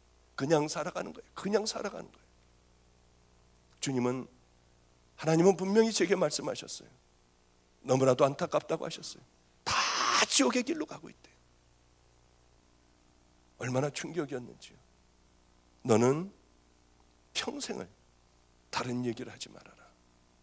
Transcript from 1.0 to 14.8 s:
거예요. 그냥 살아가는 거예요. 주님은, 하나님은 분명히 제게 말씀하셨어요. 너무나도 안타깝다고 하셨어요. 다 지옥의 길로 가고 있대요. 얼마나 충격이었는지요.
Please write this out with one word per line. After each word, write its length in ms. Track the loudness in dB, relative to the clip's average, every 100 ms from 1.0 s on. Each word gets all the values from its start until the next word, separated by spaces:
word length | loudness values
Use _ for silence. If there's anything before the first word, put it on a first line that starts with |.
| -8
거예요. 160 | -12 -16
그냥 320 | -8 0 0 0
살아가는 440 | -4 -6 -8 -14
거예요. 160 | -20 _ _ _ _ _ _ _ _ _ _ _ _ _ _ _ _
주님은, 460 | -2 0 0 -2 -8 -18 _ _ _ _ _ _ _ -6
하나님은 400 | 2 6 6 4
분명히 360 | 4 4 4
제게 240 | 2 2 2
말씀하셨어요. 720 | 0 -2 -4 -8 -10 -14 -16 -20 _ _ _ _ _ _ _ _
너무나도 420 | 0 4 4 6
안타깝다고 600 | 4 2 -2 -2 -2 -4 -6
하셨어요. 360 | -10 -12 -16 -20 _ _ _
다 100 | -4 -2 0 0 0 2 4
지옥의 340 | 4 4 2
길로 220 | -2 -6 -8
가고 220 | -12 -16
있대요. 260 | -20 -20 _ _ _ _ _ _ _ _ _ _ _ _ _ _ _ _ _ _ _ _ _ _ -10
얼마나 320 | -4 0 -2
충격이었는지요. 840 | -4 -6 -6 -6 -8 -10 -16 -20 -20